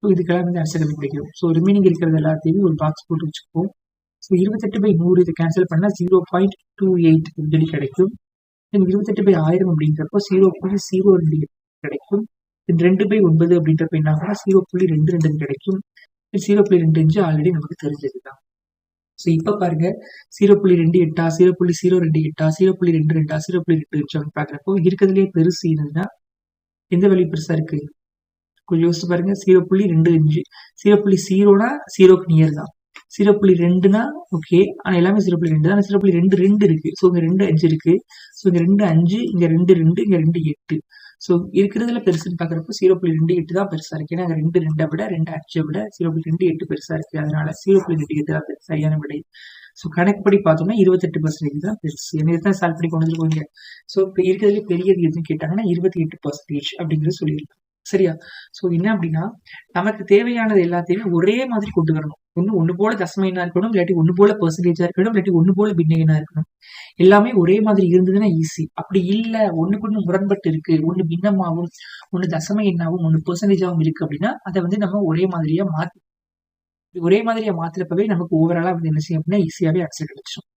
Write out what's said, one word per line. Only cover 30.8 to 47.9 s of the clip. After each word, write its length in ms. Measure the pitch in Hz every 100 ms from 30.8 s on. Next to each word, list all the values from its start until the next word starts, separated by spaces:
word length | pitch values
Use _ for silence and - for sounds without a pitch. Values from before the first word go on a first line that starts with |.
ஜீரோ 160 | 208 208
புள்ளி 160 | 202 190 -
ஜீரோனா 420 | 185 208 196 226 294 -
ஜீரோக்கு 340 | - 185 180 180
நியர் 240 | 160 160 151
தான். 140 | 147 _ _ - _
ஜீரோ 180 | - 202 208
புள்ளி 160 | 196 180
ரெண்டுனா 380 | 175 185 190 208 262 302 - 170
ஓகே, 240 | 156 170 196 -
ஆனா 100 | - 180
எல்லாமே 200 | 180 208 180
ஜீரோ 100 | 175
புள்ளி 140 | 165
ரெண்டு 120 | 156 156
தான். 100 | 202
ஆனா 100 | 196
ஜீரோ 100 | 202
புள்ளி 120 | 196 175
ரெண்டு 180 | 180 190
ரெண்டு 220 | 190 208 202
இருக்கு. 240 | 160 151 -
So, 60 | 185
இங்க 120 | 175 165 190 196 156 160 156 165 185 - - - - 196 175 170
ரெண்டு 180 | 202 202
அஞ்சு, 260 | 160 170 208 240
இங்க 140 | 190 170
ரெண்டு 180 | 160 175 180
ரெண்டு, 200 | 160 175 208
இங்க 120 | 180
ரெண்டு 160 | 160 170 160
எட்டு. 240 | 147 _ 156 - _ - _
So, 80 | - 175 190 -
இருக்கிறதுல 420 | 202 220 233 240 196
பெருசுன்னு 320 | 170 - 175
பாக்குறப்போ 320 | 170 160 160 214
ஜீரோ 160 | 185 185
புள்ளி 120 | 180 160
ரெண்டு 160 | 165 180
எட்டு 120 | 160 175
தான் 120 | 196
பெருசா 220 | 160 - 156
இருக்கு. 160 | 151
ஏன்னா 100 | 170 180
அங்க 100 | 160
ரெண்டு 180 | 156 175
ரெண்டை 220 | 160 156 160
விட, 120 | 160 214
ரெண்டு 160 | 170 160 156
அஞ்சை 260 | - 170 156
விட 100 | 151 208 -
ஜீரோ 120 | 170
புள்ளி 140 | 160 160
ரெண்டு 160 | 160 185
எட்டு 140 | 160 160
பெருசா 240 | 147 - 160
இருக்கு. 180 | 160 156
அதனால 320 | 151 151 156 -
ஜீரோ 160 | - 196
புள்ளி 140 | 185